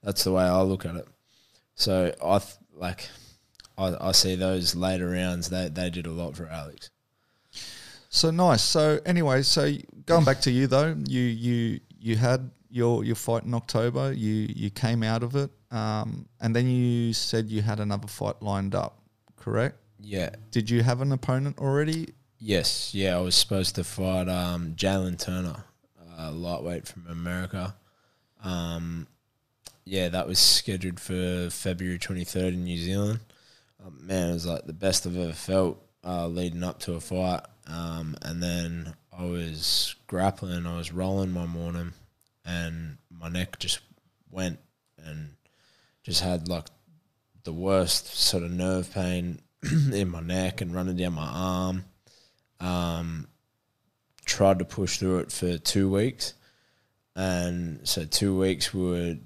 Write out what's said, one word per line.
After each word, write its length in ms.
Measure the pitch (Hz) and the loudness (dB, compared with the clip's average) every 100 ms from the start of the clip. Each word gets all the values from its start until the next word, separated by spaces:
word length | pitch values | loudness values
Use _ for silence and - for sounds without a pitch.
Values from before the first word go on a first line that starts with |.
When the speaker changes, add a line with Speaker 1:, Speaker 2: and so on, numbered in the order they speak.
Speaker 1:
That's 200 | 101 98 | -2 0
the 80 | - | 2
way 120 | 92 | 4
I 180 | 90 92 | 6 6
look 240 | 95 95 85 | 4 2 -2
at 100 | 85 | -8
it. 120 | - _ _ _ _ _ _ | -10 _ _ _ _ _ _
So 400 | - - 92 87 - | -2 2 4 2 0
I 140 | 80 98 | 2 2
th-, 200 | - - _ 76 | 2 -18 _ -10
like, 340 | 90 90 - - - _ _ _ - - | -8 -6 -10 -18 -20 _ _ _ -20 -2
I, 340 | 95 87 92 | -2 0 2
I 20 | |
see 240 | 95 95 92 | 4 4 2
those 400 | 92 92 87 85 | 0 0 0 0
later 340 | 92 92 90 | 0 0 0
rounds, 400 | 90 90 87 82 | 0 0 -2 -4
they, 200 | 92 90 | -4 -4
they 200 | 78 90 | -4 -4
did 160 | 87 82 | -4 -6
a 60 | |
lot 240 | 82 85 71 | -6 -8 -8
for 100 | 82 | -10
Alex. 460 | 80 73 71 - _ _ _ _ _ _ - - - - - _ | -10 -12 -16 -20 _ _ _ _ _ _ -16 -16 -16 -20 -20 _
Speaker 2:
So 200 | - 160 | 2 4
nice. 320 | 165 180 120 | 6 6 6
So 380 | - 165 151 151 | 6 6 6 4
anyway, 380 | - 175 151 131 | 4 4 6 4
so 320 | 139 - 143 143 - - 143 | 6 4 4 0 -6 -18 4
going 200 | 170 139 | 6 8
back 160 | 135 | 6
to 100 | - | 4
you 160 | 123 135 | 4 6
though, 280 | 131 151 156 135 | 4 4 0 -2
you, 140 | 127 | 2
you, 580 | 123 113 120 120 117 107 _ - | 2 2 2 2 2 -2 _ -8
you 180 | 110 113 | 0 4
had 340 | 123 127 127 - _ | 4 2 0 -14 _
your, 340 | 123 117 117 | 2 4 4
your 120 | 110 113 | 2 -2
fight 300 | - 117 113 | 0 0 0
in 80 | 117 | -2
October. 580 | - 113 117 127 135 | 0 2 2 2 -2
You, 340 | 131 107 107 107 | 0 0 0 0
you 160 | - 104 | -2 -4
came 320 | 101 117 117 | 0 0 2
out 220 | 110 113 | 2 0
of 120 | 120 139 | 0 -2
it, 140 | 139 _ _ | -4 _ _
um, 560 | 117 107 107 107 - - _ | -4 0 -2 -2 -6 -12 _
and 160 | 113 113 | 0 4
then 140 | 127 | 4
you 440 | 127 123 120 117 | 4 4 2 2
said 360 | 113 - 113 110 | 0 0 0 0
you 140 | 110 | 0
had 160 | 104 107 | 0 0
another 280 | 104 101 107 | 0 -2 -4
fight 360 | - 101 - | -6 -4 -4
lined 320 | 107 98 98 98 | -4 -2 0 -2
up, 240 | - _ _ _ _ _ | -4 _ _ _ _ _
correct? 400 | - 107 127 - _ _ | -4 0 0 -2 _ _
Speaker 1:
Yeah. 300 | 104 98 87 - - | -8 -4 -4 -6 -4
Speaker 2:
Did 180 | 123 110 | -2 2
you 140 | 120 | 4
have 180 | 117 123 | 4 2
an 100 | 135 | 0
opponent 460 | 131 - 131 139 143 | 0 0 0 0 -2
already? 560 | 139 139 151 160 160 - _ _ | 0 0 0 -2 -6 -12 _ _
Speaker 1:
Yes. 560 | 110 95 - - - | 0 2 2 -2 -4
Yeah, 240 | 98 95 90 | 0 2 2
I 40 | |
was 120 | 90 | 4
supposed 400 | 87 - 98 92 - | 4 4 2 0 0
to 80 | |
fight, 460 | 90 - 92 92 92 | -6 -2 0 0 0
um, 440 | 90 90 87 85 80 | 0 0 -2 -4 0
Jalen 420 | 95 98 92 90 | 2 2 0 -2
Turner, 460 | - 92 90 - - _ _ _ 85 85 | -4 -4 -4 -8 -14 _ _ _ -20 -12
uh, 120 | 80 | -10
lightweight 560 | 78 87 85 76 85 - | -6 -4 -4 -4 -6 -8
from 200 | - 85 | -16 -10
America. 680 | 82 85 90 92 95 90 - _ _ _ _ _ _ | -6 -4 -4 -4 -6 -6 -8 _ _ _ _ _ _
Um, 640 | 98 90 85 85 85 85 78 _ _ _ _ _ - _ - | -6 -4 -4 -6 -6 -8 -10 _ _ _ _ _ -20 _ -6
yeah, 240 | 95 90 | -2 0
that 180 | 90 - | 0 0
was 100 | 92 | 4
scheduled 640 | - - - 95 95 87 | 6 4 2 -4 -4 -8
for 500 | - 92 90 90 87 | -6 -2 -2 -2 -4
February 480 | - 98 90 90 87 | -4 -4 -2 -4 -4
twenty-third 560 | - 90 87 92 92 | -4 -6 -4 0 0
in 120 | 90 90 | 0 -4
New 120 | 85 | -4
Zealand. 440 | 85 98 104 113 110 _ _ _ _ _ | -2 0 0 -2 -6 _ _ _ _ _
Um, 220 | 95 71 80 | -20 -18 -4
man, 240 | 95 87 | 0 0
it 40 | |
was, 120 | 85 85 | 0 -2
like, 200 | 82 - | -4 -6
the 80 | |
best 340 | 80 95 92 92 | -2 0 0 0
I've 100 | 90 | -4
ever 160 | 85 | -4
felt, 500 | 80 - 95 92 - _ _ | -4 0 2 2 0 _ _
uh, 240 | 87 90 85 | -8 -4 -2
leading 360 | 85 90 85 | -2 -2 -2
up 160 | 90 - | -4 -6
to 120 | - | -6
a 60 | 85 | -6
fight. 420 | - 92 92 90 - _ - | -4 -2 0 -2 -6 _ -14
Um, 480 | 82 85 82 80 76 | -10 -8 -6 -8 -8
and 200 | - 85 | -8 -4
then 520 | 87 87 85 85 80 78 _ 90 | -2 -2 -4 -6 -10 -14 _ -10
I 80 | 90 | -6
was 720 | 87 82 78 80 - - - - | -4 -6 -4 -2 0 -2 -6 -8
grappling, 580 | 90 98 - 95 87 85 | 0 0 0 -6 -4 -4
I 120 | 85 | -6
was 140 | 80 | -6
rolling 400 | 85 92 98 95 | -2 0 0 0
one 160 | 90 85 | -2 -4
morning, 440 | 85 85 85 85 85 - _ _ _ - | -4 -4 -6 -8 -10 -20 _ _ _ -8
and 520 | 87 85 82 80 69 _ | -6 -4 -6 -10 -12 _
my 200 | 85 82 | -14 -6
neck 280 | 87 92 - | -4 -4 -6
just 200 | 90 - _ _ _ _ _ | -4 -4 _ _ _ _ _
went 300 | 92 92 78 _ _ _ _ | -4 -4 -4 _ _ _ _
and 280 | 80 76 76 69 _ _ _ _ _ _ | -14 -12 -12 -16 _ _ _ _ _ _
just 180 | - 82 | -2 0
had, 260 | 95 87 82 | 0 -2 -2
like, 200 | 87 - _ _ _ _ _ _ _ | -6 -8 _ _ _ _ _ _ _
the 100 | - | -10
worst 540 | 82 95 95 87 - - - | -4 2 4 4 0 -2 0
sort 280 | - 95 | 2 2
of 80 | 85 | -2
nerve 420 | 90 92 92 90 | -2 0 0 -2
pain 480 | - 90 90 87 82 _ _ | -4 -2 -2 -4 -8 _ _
<clears throat> 280 | - 160 139 | 0 4 4
in 180 | 101 95 | 2 0
my 120 | 85 | -2
neck 400 | 82 92 92 - | -2 0 0 -2
and 120 | 90 | -4
running 220 | 90 92 90 | -2 -2 0
down 180 | 90 | -2
my 140 | 82 80 | -2 -4
arm. 580 | 67 92 92 92 92 95 _ _ _ _ _ _ _ | -2 -2 0 0 -2 -6 _ _ _ _ _ _ _
Um, 680 | 90 90 87 85 85 82 69 _ _ _ _ _ _ _ _ _ | -2 0 0 -2 -4 -6 -10 _ _ _ _ _ _ _ _ _
tried 360 | - - 98 92 | -6 4 4 4
to 60 | 90 | 0
push 340 | - 92 - | -4 -2 0
through 200 | 92 92 | 2 0
it 120 | - | 0
for 240 | - 87 85 | -2 -2 0
two 340 | - 104 95 | 0 2 4
weeks. 420 | 98 117 127 - - _ _ _ _ _ _ _ | 4 2 -2 -8 -10 _ _ _ _ _ _ _
And 720 | - 95 90 87 87 85 78 - | -4 0 0 0 -2 -4 -6 -4
so 200 | - 78 | -2 -2
two 340 | - 101 95 | -2 0 2
weeks 340 | 95 92 - | 2 2 -2
we 160 | 98 90 | -2 0
were 260 | 87 87 82 | 0 -2 -4